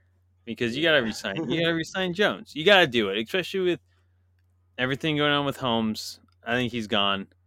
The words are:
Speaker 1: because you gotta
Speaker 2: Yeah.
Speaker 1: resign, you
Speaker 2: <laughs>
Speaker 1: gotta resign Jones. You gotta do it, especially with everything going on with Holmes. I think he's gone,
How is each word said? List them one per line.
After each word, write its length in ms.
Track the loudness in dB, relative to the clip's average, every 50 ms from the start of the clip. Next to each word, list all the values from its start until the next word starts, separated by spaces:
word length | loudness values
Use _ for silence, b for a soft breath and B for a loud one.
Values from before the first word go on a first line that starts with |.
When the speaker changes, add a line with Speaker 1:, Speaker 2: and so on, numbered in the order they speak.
| _ _ _ _ _ _ _ _ _
Speaker 1:
because 320 | -12 -6 -4 -4 -2 -2
you 60 | 0
gotta 160 | 2 4 4 4
Speaker 2:
Yeah. 60 | 2
Speaker 1:
resign, 440 | 0 -4 -6 -6 -6 -4 -4 -4 -4
you 120 | -2 0
Speaker 2:
<laughs> 20 |
Speaker 1:
gotta 120 | 0 0 0
resign 400 | -2 -4 -6 -6 -4 -4 -4 0
Jones. 380 | 0 0 0 0 -4 -10 -14 -10
You 80 | 0 4
gotta 220 | 6 8 8 6 6
do 200 | 4 0 0 2
it, 80 | 0 -2
especially 420 | -4 -2 -2 -4 -4 -2 -4 -2
with 200 | 0 0 -2 -2 _ _ _ _ _ _ _ _ _ _ _ _ _ _ _ _ _ _ _
everything 400 | -4 -2 -2 -2 -2 -2 -2 0
going 160 | 2 2 2
on 120 | 2 2 0
with 120 | -2 -4 -4
Holmes. 640 | -2 0 0 0 0 -2 -4 -6 -10 -12 -14 -16 _ _ _ _ -6
I 100 | -2 -2
think 180 | -2 -2 -2
he's 140 | -4 -6 -4
gone, 420 | -2 0 2 2 2 0 -2 -4 _ _ _ _